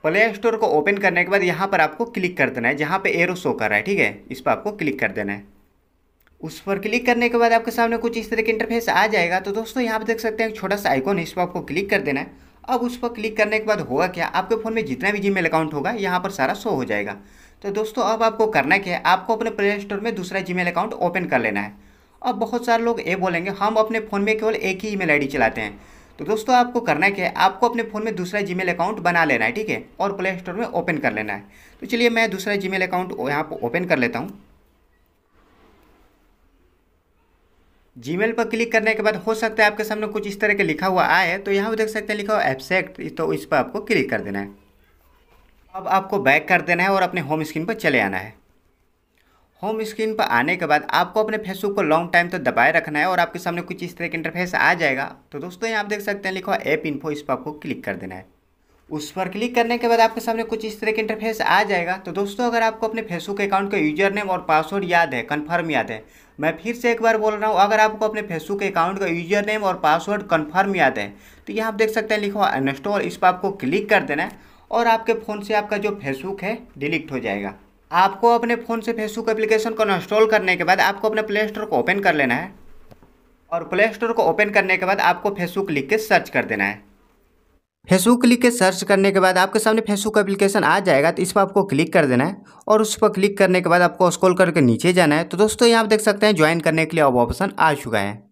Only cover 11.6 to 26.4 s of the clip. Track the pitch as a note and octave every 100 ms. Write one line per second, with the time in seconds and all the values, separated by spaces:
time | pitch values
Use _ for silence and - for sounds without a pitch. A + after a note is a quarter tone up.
11.6 | C3+ D3 G3 G3+ C#3+ C3+ D#3 - - _
12.6 | - B3 A#3+ - A#3+ A#3 G#3+ G#3+ G#3 A3
13.6 | G#3+ G3+ C3 C3 F3+ F3 E3 - - A3
14.6 | A3 A3+ A3 B2+ F#3 G#3 G3+ G3 E3 D#3+
15.6 | D#3 D3 F3+ A#3 G3 F3+ F#3+ F#3+ C3+ G3
16.6 | A#3 D3+ B2 G#2 - G2+ - - - _
17.6 | G3+ G3 G#3+ - G3+ A3 A3+ G#3+ G#3+ D#3+
18.6 | C3+ G3 F#3+ F3 - F#3 F3+ A3+ A3+ G#3
19.6 | G3+ G#3 G3+ G3+ A3+ G3+ F3+ F#3+ F3 F3+
20.6 | F3 E3+ G#3+ - F3 F3+ E3 C3+ A2 G2+
21.6 | G#2 - - _ _ _ - A#3 A3 A#3+
22.6 | A#3+ A3+ A#3 A#3 - F3+ F#3 E3+ F#3 G3
23.6 | G3+ A3 A3 A3+ G#3+ G3+ G3+ A3 A3 A3
24.6 | F#3+ F#3+ G#3+ G3+ F3 D3 C#3 D3 A#2 G#2+
25.6 | G#2+ - - - - - D3 G#3+